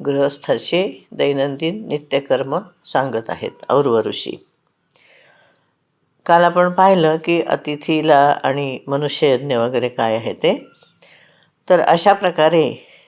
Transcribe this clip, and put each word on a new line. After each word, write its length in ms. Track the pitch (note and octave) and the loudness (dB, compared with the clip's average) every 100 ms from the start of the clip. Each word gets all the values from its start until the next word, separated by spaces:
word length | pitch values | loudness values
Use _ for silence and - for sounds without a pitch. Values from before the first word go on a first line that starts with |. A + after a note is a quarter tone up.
गृहस्थाचे 1000 | C#3+ C#3 C#3+ - - A#2 - F3 F#3 - _ | -4 -2 -2 -2 -4 -4 -2 -2 -2 -8 _
दैनंदिन 760 | - C#3+ C#3 C#3+ C#3 D#3 G#3+ A3 | -4 -2 -2 -4 -4 -6 -6 -6
नित्यकर्म 680 | D3 - C#3 C#3 C3 C3+ D#3+ G#3 _ | -8 -4 -6 -2 -2 -2 -6 -8 _
सांगत 460 | - C#3 C3+ A2+ - | -6 -4 -2 -4 -8
आहेत 200 | - G#2+ - - | -10 -10 -12 -2
औरव 300 | C3+ C#3 A2+ | 0 2 0
ऋषी. 460 | G#2 - - - _ _ _ _ _ _ _ _ _ _ _ _ _ _ _ _ _ _ - | -2 -6 -8 -10 _ _ _ _ _ _ _ _ _ _ _ _ _ _ _ _ _ _ 2
काल 180 | E3+ | 4
आपण 260 | F3 F3 F3+ | 4 2 2
पाहिलं 460 | F3+ F#3+ F#3+ D#3 E3 | 4 4 4 2 0
की 260 | E3 E3+ | 0 -2
अतिथीला 960 | - D3 D3 D3 - D#3 D3+ C#3+ C#3+ - | 0 -4 -4 -8 -2 0 4 6 6 2
आणि 360 | C#3 C#3 C#3 C3 - | -2 -2 -4 -8 -6
मनुष्ययज्ञ 680 | C#3 D3 - D3 B2+ C#3+ A#2+ | -4 -4 0 2 2 0 -2
वगैरे 320 | A#2 B2+ A#2+ | -2 -2 -4
काय 260 | B2 A2+ | -2 -2
आहे 180 | A2 A2 | -2 -4
ते. 340 | F#2 E3 C#4+ - _ _ _ _ _ _ _ _ _ - | -4 -2 -2 -6 _ _ _ _ _ _ _ _ _ 0
तर 100 | F3+ | 2
अशा 320 | - E3+ G3+ | 4 2 4
प्रकारे 720 | G3 F#3 E3 D#3 E3 C3+ - - _ | 2 0 0 2 4 2 -4 -14 _